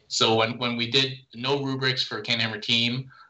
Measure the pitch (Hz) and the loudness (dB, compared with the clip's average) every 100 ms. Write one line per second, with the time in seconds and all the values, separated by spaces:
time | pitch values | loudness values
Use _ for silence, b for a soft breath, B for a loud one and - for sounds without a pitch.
0 | _ - 117 110 113 123 120 117 117 131 | _ 2 4 4 2 0 -2 -2 0 2
1 | 131 - - 113 131 143 135 135 131 120 | 0 -4 -14 -8 -2 -2 0 0 0 0
2 | - 113 113 117 113 104 - 117 120 127 | -2 -4 -4 -2 -2 -4 0 2 2 0
3 | 131 B B | -6 B B